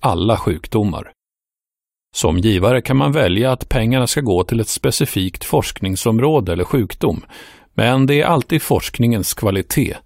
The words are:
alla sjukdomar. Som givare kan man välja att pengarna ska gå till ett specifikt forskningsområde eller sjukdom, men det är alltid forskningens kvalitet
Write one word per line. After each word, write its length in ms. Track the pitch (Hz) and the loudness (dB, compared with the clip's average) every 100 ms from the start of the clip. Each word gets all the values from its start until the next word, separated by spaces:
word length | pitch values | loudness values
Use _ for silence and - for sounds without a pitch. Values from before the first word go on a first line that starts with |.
alla 360 | 135 85 101 104 | -2 0 2 0
sjukdomar. 760 | - 92 - 110 104 - - - _ _ _ _ _ _ _ _ _ | 0 -4 -2 0 0 -2 -8 -18 _ _ _ _ _ _ _ _ _
Som 240 | - 90 85 | -4 0 2
givare 420 | 101 98 95 127 | 2 2 4 2
kan 160 | - 135 | 2 2
man 160 | 143 | 2
välja 400 | 147 107 92 127 | 2 2 2 0
att 160 | 127 - | -2 -2
pengarna 380 | 131 113 131 123 | -2 2 2 0
ska 140 | - | 0
gå 240 | 135 90 | 0 0
till 160 | 92 117 | 0 -2
ett 80 | - | -2
specifikt 760 | - 135 - 147 - 92 - | -2 -2 0 -2 -2 -4 -4
forskningsområde 1080 | - 156 - - 95 95 120 113 135 156 92 | -2 -2 -2 -4 -4 -2 0 2 2 2 0
eller 120 | 85 | -2
sjukdom, 600 | 90 139 98 - 143 80 - - - - _ | 0 0 0 -2 -2 -2 -8 -18 -20 -20 _
men 320 | - 113 131 135 | -2 2 2 2
det 140 | 143 | 2
är 60 | 151 | 2
alltid 360 | 139 123 160 | 0 0 -2
forskningens 720 | - 113 - - 120 113 92 | 0 -2 -2 -2 0 0 -2
kvalitet 640 | - 107 98 90 - 131 - | -4 -2 0 -2 -2 -2 -4